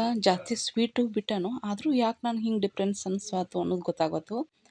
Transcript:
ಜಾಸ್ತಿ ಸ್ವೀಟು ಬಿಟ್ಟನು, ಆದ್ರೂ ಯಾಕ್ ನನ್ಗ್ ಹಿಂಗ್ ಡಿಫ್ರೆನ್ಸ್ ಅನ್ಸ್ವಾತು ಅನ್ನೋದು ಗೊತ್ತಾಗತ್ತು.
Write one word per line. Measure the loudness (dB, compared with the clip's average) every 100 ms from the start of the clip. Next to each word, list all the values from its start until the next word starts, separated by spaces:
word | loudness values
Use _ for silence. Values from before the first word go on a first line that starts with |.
| 0 2
ಜಾಸ್ತಿ | 4 2 0 -4
ಸ್ವೀಟು | -2 0 0 2 0
ಬಿಟ್ಟನು, | 0 -2 -2 -2 -4
ಆದ್ರೂ | -4 -2 2
ಯಾಕ್ | 2 2 0
ನನ್ಗ್ | -4 -2
ಹಿಂಗ್ | 0 2
ಡಿಫ್ರೆನ್ಸ್ | 0 0 -2 -2 -2
ಅನ್ಸ್ವಾತು | -4 -2 -4 -2 -2
ಅನ್ನೋದು | 0 0
ಗೊತ್ತಾಗತ್ತು. | -2 0 0 0 -4 -6 -6 _ _